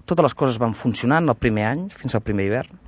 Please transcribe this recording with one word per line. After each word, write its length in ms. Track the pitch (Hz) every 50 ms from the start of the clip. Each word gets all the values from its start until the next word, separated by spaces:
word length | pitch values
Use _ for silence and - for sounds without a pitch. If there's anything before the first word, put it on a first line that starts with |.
| -
totes 180 | - 180 165 165
les 100 | 131 -
coses 240 | - 151 131 120 110
van 160 | 120 113 107
funcionant 560 | - - 127 110 - - 120 143 165 165 151
el 60 | 120
primer 300 | - - 123 110 107 104
any, 240 | 110 127 156 185 202
fins 260 | - - - 131 120
al 60 | 113
primer 240 | 107 - 104 98 98 98
hivern, 220 | 107 127 139 - - 180 -